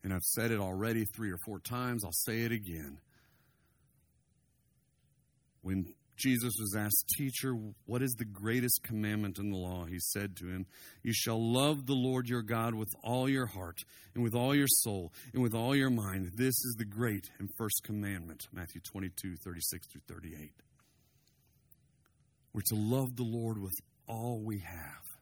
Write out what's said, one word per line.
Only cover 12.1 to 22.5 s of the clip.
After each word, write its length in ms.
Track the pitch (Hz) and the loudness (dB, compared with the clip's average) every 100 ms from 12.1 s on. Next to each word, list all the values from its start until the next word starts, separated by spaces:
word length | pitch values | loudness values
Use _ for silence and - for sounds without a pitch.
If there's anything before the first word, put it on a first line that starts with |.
| 127 123 | 2 2
your 120 | 123 | 0
God 340 | 110 117 113 | 2 2 2
with 140 | 113 107 - | 0 -2 -4
all 260 | - 127 127 | 0 4 4
your 180 | 135 123 | 4 2
heart 340 | 98 90 85 - - - | -2 -8 -8 -14 -16 -10
and 80 | - | 0
with 120 | 117 | 4
all 200 | 117 123 | 4 6
your 140 | 143 139 | 6 8
soul 440 | - - 101 85 - - | 6 4 0 -4 -10 -6
and 80 | 127 | 2
with 120 | 123 | 2
all 220 | 113 117 139 | 4 4 4
your 140 | 135 | 4
mind. 400 | 120 101 95 92 95 | 2 2 -2 -4 2
This 180 | 131 | 2
is 220 | 127 127 113 | 4 0 -4
the 80 | 104 | -4
great 420 | 104 120 101 - - | 0 0 0 -4 -10
and 120 | 101 - | -8 -4
first 240 | 110 - | -2 -2
commandment," 640 | - 107 101 95 82 76 - | -2 -4 -2 -4 -8 -12 -12
Matthew 300 | - 85 82 | -10 -10 -10
twenty-two, 560 | - 98 95 90 98 85 | -12 -8 -6 -6 -8 -8
thirty-six 440 | - 87 - 85 - | -8 -6 -4 -6 -10
through 140 | 71 - | -20 -16
thirty-eight. 460 | - 85 76 76 - - _ _ _ _ _ _ _ _ _ _ - _ _ _ _ _ _ _ | -14 -12 -12 -14 -18 -20 _ _ _ _ _ _ _ _ _ _ -20 _ _ _ _ _ _ _